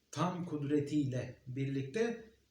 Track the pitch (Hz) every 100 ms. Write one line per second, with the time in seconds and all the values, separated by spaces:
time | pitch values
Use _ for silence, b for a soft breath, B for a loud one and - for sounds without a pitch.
0 | _ 147 175 175 - 151 139 147 - 151
1 | 131 123 - - - 127 135 135 127 214
2 | 233 220 - - _